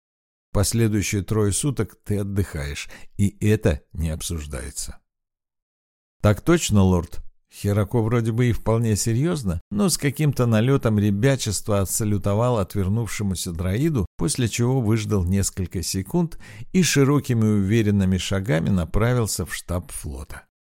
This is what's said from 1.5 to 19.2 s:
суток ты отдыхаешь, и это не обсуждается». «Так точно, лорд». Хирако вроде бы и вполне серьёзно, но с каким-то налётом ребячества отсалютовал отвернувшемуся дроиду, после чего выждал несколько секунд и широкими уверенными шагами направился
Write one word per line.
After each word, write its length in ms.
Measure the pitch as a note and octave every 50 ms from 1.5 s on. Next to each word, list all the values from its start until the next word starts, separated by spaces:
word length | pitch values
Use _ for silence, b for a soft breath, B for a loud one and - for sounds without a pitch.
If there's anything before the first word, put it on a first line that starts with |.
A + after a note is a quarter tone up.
суток 440 | G2 - - D3 A#2+ - G#2 - - _ _
ты 160 | - G#2 G2
отдыхаешь, 720 | G#2 G2 G2 G#2 F#2 - - D#2 C#2+ C#2+ C#2+ - - - B B B B B -
и 200 | G2+ G2 - - A2+
это 360 | G#2+ G#2+ - - - D2+ - - _ -
не 160 | E2+ E2 E2
обсуждается». 920 | D#2+ - - - E2+ D#2 D2 D2 C#2 C2 C2 C2 - - - - - - _ _ _ _ _ _ _ _ _ _ _ _ _ _ _ _ _ _ _ _ _ _ _ _
«Так 200 | - G#2 G#2+ -
точно, 420 | - - E3+ E3 - - G#2 G#2 F#2+
лорд». 380 | F#2+ F#2 F2 E2 - - - - - - _ _ _ -
Хирако 480 | - - G2+ G2+ G#2+ G2+ - - B2
вроде 300 | G#2+ A2 A#2+ A#2+ A2+ A2+
бы 180 | A2 A#2 B2 B2
и 40 | G#2+
вполне 420 | - - A2 A2+ A#2 A#2+ A2+ G#2+
серьёзно, 640 | G2 - A#2 A2+ A#2+ C#3+ F3 F3+ D3+ A#2 F#2+ E2 F2 - -
но 180 | G3+ G3+ G#3 F3+
с 80 | - -
каким-то 480 | - C#3+ C3 - D3+ D3 B2+ - B2+
налётом 520 | A#2 A2+ G#2+ A2 C3 C#3 C3+ - A#2 G#2+ G#2
ребячества 840 | G2+ G#2+ G2 G2+ A2 C#3 C3+ B2 - A2+ G2 - - - G#2 G2+
отсалютовал 800 | F#2+ - - - A2+ G#2 G#2 G2 - G2+ G2+ G#2 A#2+ B2 B2 G#2+
отвернувшемуся 920 | F#2 - - G2+ F#2+ F#2 G2+ A#2 A#2 - - - G#2 G2 F#2+ - - F#2+
дроиду, 540 | E2+ D#2+ F2 F#2 F#2 A#2 D3 E3+ D#3 A#2 F2+ - _ -
после 300 | - E3+ - - B2 G#2+
чего 320 | - - A#2+ A#2+ C3 C3+
выждал 460 | A#2 G#2 A2+ A2+ G#2+ G#2 G#2+ G2 F2+
несколько 580 | F2+ F#2+ G2 F#2 - - - F#2 E2+ - F#2+ E2
секунд 560 | - - F#2+ F#2+ - - F3 F3 D#3+ - - B B B B B B
и 100 | - F#3
широкими 640 | F3 - - D3 C#3 C3 D3 C#3 - - B2+ A2+ A2
уверенными 760 | G#2+ G#2+ G#2 G2 F#2+ A2 A#2 G#2+ G#2 G2+ G2+ G2 F#2 F#2+ F2
шагами 520 | - - G#2 G2 F#2+ A#2+ D3 D#3+ - -
направился 760 | G2 F2+ E2 E2 - G2+ A2 A#2+ B2 B2